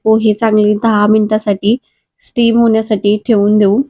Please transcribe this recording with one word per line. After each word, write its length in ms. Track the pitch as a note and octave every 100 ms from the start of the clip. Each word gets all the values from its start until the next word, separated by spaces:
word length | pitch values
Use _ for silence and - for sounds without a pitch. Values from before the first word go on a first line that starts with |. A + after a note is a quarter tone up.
पोहे 300 | A3 A3 G#3+
चांगली 400 | G#3 A3+ G#3+ G#3
दहा 340 | G#3 A3+ G#3 G#3
मिनिटासाठी 680 | G#3+ G#3 G#3+ G#3+ G3 G3+ B3+ _ _ _ _
स्टीम 400 | - - A#3 A#3
होण्यासाठी 580 | A#3 A3 A3 G3+ G3+ G#3 -
ठेवून 300 | G#3 G#3 G#3+
देऊ. 240 | G3+ A3 C#4